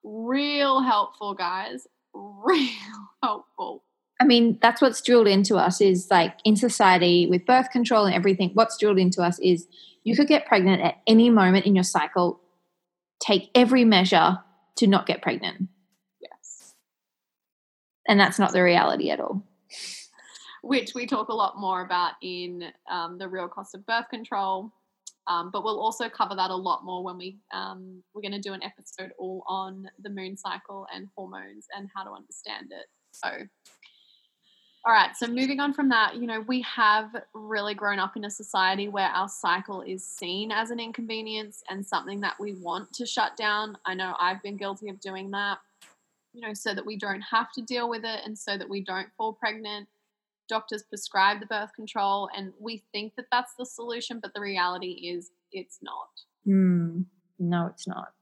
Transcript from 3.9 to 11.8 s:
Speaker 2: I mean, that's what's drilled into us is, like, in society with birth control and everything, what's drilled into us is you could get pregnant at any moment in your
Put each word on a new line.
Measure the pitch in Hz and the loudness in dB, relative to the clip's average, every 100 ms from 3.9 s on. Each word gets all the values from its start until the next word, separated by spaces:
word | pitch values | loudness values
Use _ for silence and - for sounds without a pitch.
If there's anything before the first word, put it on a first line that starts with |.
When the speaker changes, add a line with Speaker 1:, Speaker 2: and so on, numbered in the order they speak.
| _ _ _ | _ _ _
Speaker 2:
I | 254 | 6
mean, | 240 233 - | 8 6 6
that's | 233 240 | 4 6
what's | 269 226 | 2 2
drilled | - 240 214 | 4 6 8
into | 196 196 196 | 6 4 4
us | 170 180 | 4 4
is, | 202 180 - | 4 4 4
like, | 185 165 - | 4 4 0
in | 214 208 | 2 4
society | 240 - 196 185 175 175 170 | 2 4 6 8 6 6 6
with | 180 180 | 2 4
birth | 254 262 | 4 4
control | 254 233 220 202 | 0 2 4 4
and | |
everything, | 180 196 196 180 | 4 2 2 2
what's | 190 - - | 2 2 2
drilled | 208 190 | 2 4
into | 180 185 | 4 4
us | 175 180 | 0 2
is | 185 175 - _ - _ | 2 2 0 _ -20 _
you | 220 | 0
could | 233 285 | 2 4
get | 302 - | 4 4
pregnant | 208 185 185 | 4 6 4
at | 165 - - | 2 0 6
any | 220 240 | 8 8
moment | 220 185 185 202 | 8 8 6 6
in | |
your | 190 | 4